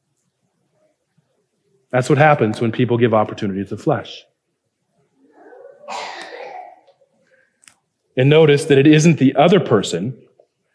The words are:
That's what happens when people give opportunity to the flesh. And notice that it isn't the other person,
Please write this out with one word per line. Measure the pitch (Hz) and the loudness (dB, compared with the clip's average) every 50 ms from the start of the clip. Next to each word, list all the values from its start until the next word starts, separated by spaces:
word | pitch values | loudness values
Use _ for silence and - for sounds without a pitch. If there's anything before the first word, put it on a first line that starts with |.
| _ _ _ _ _ _ _ _ _ _ _ _ _ _ _ _ 622 _ _ _ _ _ _ _ _ _ _ _ _ _ _ _ _ _ _ _ _ _ | _ _ _ _ _ _ _ _ _ _ _ _ _ _ _ _ _ _ _ _ _ _ _ _ _ _ _ _ _ _ _ _ _ _ _ _ _ _
That's | - 127 127 - | -6 -4 -2 0
what | 151 | 2
happens | 131 151 156 147 - 117 107 107 - | 2 2 2 2 2 0 -2 -4 -4
when | 120 113 | -6 -4
people | 110 - 123 113 120 | -4 -2 -2 -2 -2
give | 117 120 117 110 | 0 0 0 0
opportunity | 110 107 - 107 - 110 101 95 98 98 | 0 -2 -4 -6 -8 -8 -6 -6 -8 -8
to | - 110 | -10 -12
the | 101 | -8
flesh. | - 160 139 101 - - - - - _ _ _ _ _ _ _ _ _ _ _ _ _ _ _ _ _ _ _ _ _ _ _ - - 494 - - - - _ - - - - - - - - - - - - - - - - - - - _ _ _ _ _ _ _ _ _ _ _ _ _ _ _ _ _ _ _ _ _ _ _ _ _ _ _ _ | -6 -4 -4 -4 -6 -12 -18 -20 -20 _ _ _ _ _ _ _ _ _ _ _ _ _ _ _ _ _ _ _ _ _ _ _ -20 -20 -20 -20 -20 -20 -20 _ -16 -14 -14 -12 -12 -14 -16 -16 -18 -18 -18 -18 -18 -18 -18 -18 -20 -20 -20 _ _ _ _ _ _ _ _ _ _ _ _ _ _ _ _ _ _ _ _ _ _ _ _ _ _ _ _
And | 131 127 139 | -2 0 2
notice | 151 160 165 147 143 139 - | 4 4 4 4 4 2 2
that | - 143 | 2 2
it | 135 139 | 4 4
isn't | 156 151 151 151 170 156 - | 4 4 4 4 2 2 2
the | 131 131 - | 2 0 2
other | 135 147 175 196 185 | 2 2 4 2 2
person, | - - 123 101 90 - - 82 92 131 - - _ _ _ _ _ _ _ _ _ _ _ | 0 0 0 -2 -2 -4 -6 -8 -8 -10 -12 -14 _ _ _ _ _ _ _ _ _ _ _